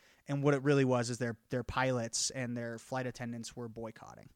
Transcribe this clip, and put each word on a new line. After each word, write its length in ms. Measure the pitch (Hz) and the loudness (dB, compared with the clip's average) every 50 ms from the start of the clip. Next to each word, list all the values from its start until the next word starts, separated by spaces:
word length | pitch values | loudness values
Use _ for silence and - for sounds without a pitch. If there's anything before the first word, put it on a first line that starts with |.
| _ _ _ _ _ | _ _ _ _ _
And 160 | - 143 143 139 | -2 0 2 4
what 100 | 147 143 | 4 4
it 100 | 135 131 | 6 6
really 220 | 147 143 139 135 | 6 6 6 6
was 240 | 127 127 120 120 120 | 6 4 4 2 0
is 80 | 123 | -2
their, 200 | 113 127 117 113 - _ - | -2 -2 -4 -4 -6 _ -4
their 140 | 135 123 113 | -4 -4 -2
pilots 680 | - - 131 131 131 127 120 113 113 - - - - | -2 0 0 2 2 2 0 -2 -2 -2 -2 -2 -2
and 260 | 127 131 127 120 120 | -2 -4 -4 -4 -4
their 220 | 120 117 117 117 | -4 -6 -6 -8
flight 300 | 113 - - 135 131 127 | -10 -8 -6 -4 -4 -4
attendants 480 | 123 117 - 123 117 120 117 110 - - | -4 -6 -6 -8 -8 -8 -8 -10 -10 -10
were 140 | 127 120 113 | -10 -10 -10
boycotting 600 | 110 117 113 110 110 - - - - - - - _ | -10 -10 -10 -10 -10 -14 -16 -18 -18 -18 -20 -20 _